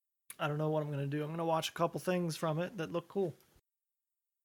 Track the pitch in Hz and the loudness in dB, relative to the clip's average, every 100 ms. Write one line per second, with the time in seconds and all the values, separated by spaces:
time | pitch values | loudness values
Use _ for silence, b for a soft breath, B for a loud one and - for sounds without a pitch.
0 | _ _ - - 156 151 156 156 147 143 | _ _ -14 -4 -2 0 0 0 0 -2
1 | 143 147 151 165 165 160 - - 170 - | -2 -2 -2 -2 2 2 2 2 2 2
2 | - 180 175 151 165 156 175 202 151 170 | 0 2 2 0 0 0 -2 -2 -2 -2
3 | 170 202 185 - _ - _ _ _ _ | -2 0 -2 -2 _ -20 _ _ _ _
4 | _ _ _ _ | _ _ _ _